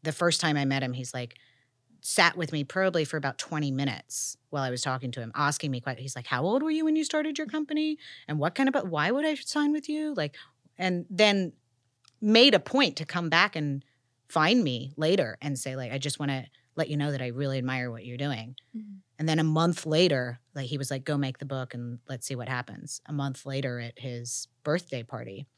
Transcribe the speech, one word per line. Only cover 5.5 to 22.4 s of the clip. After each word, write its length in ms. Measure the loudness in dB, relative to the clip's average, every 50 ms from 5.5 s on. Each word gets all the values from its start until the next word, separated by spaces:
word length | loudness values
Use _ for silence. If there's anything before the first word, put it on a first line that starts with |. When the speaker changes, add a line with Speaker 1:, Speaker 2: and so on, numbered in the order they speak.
| 2 0 -2 -2
Speaker 1:
me 100 | -4 -2
que-, 140 | -4 -6 -6
he's 180 | -6 -8 -8 -8
like, 120 | -8 -4
"How 160 | -2 0 0 2
old 200 | 2 2 2 2
were 80 | 0
you 140 | 0 0 2
when 100 | 2 2
you 80 | 2 0
started 340 | 0 0 0 0 0 -2
your 100 | -4 -6
company? 500 | -4 -2 -4 -2 -2 -2 -2 0 -2 -4 -6 -10 -20 -20 -18 -8
And 120 | -4 -2 0
what 160 | 0 0 0
kind 140 | 2 2 2
of, 40 | 2 0 -2
bu-, 60 | 0
why 220 | 0 0 2 2
would 140 | 2 2 2
I 100 | 0 0
sign 380 | -2 -6 -4 0 2 2 2 2
with 160 | 0 -2 -4
you?" 240 | -4 -4 -2 -2 -2
Like, 220 | -2 -4 -4 -6 -12 -20 -20 _ _ _ _ _
and 280 | -4 -2 0 0 -2 -4 -6
then 420 | 4 4 6 6 6 4 0 -2 -4 _ _ _ _ _ _ _ _ _ _ -20 _ _
made 320 | 2 6 8 10 10 10 8
a 60 | 6
point 360 | 4 4 4 4 4 4 2
to 80 | -4 -8
come 240 | -4 -2 -2 0 4
back 260 | 6 6 4 4 2
and 260 | -2 0 0 -2 -2 -6 _ _ _ _ _ _ _ _ _
find 340 | 2 4 6 6 6 6 4
me 280 | 2 0 -2 -6 -8 -4
later 420 | 0 2 4 4 4 2 0 -4 _
and 180 | -6 -4 -4 -4
say, 160 | -4 -6 -6
like, 160 | -6 -6 -4
"I 60 | -6
just 220 | -4 -4 -4 -4 -2
wanna 260 | -2 -2 -2 -2 -4 -10 _ _ _ _ _
let 100 | -4 -2 0
you 60 | 0
know 160 | -2 0 0
that 100 | -2 -2
I 60 | -4
really 300 | -4 -4 -2 -2 -2 -2
admire 340 | -2 -2 -2 -2 -2 -2 -4
what 140 | -6 -8 -10
you're 100 | -10 -8
doing." 380 | -4 -4 -4 -4 -4 -8 -12 -14 -18 _ _ _
Speaker 2:
Mm-hmm. 200 | -14 -12 -12 -16 -18 _ _ _ -4
Speaker 1:
And 80 | 0
then 120 | 2 2 2
a 40 | 2
month 420 | 2 4 4 4 4 2 0 -2
later, 540 | 0 4 4 6 4 4 2 0 -4 -6 -10 _ _ _
like, 120 | -10 -6
he 100 | -6 -4
was 120 | -4 -4 -4
like, 140 | -4 -4 -2
"Go 140 | -2 0
make 220 | 0 0 0 -2 -6
the 60 | -8
book 280 | -6 -6 -6 -6 -8 -8
and 260 | -10 -8 -8 -10 -10 _
let's 180 | -12 -10 -8 -6
see 100 | -6 -6
what 120 | -6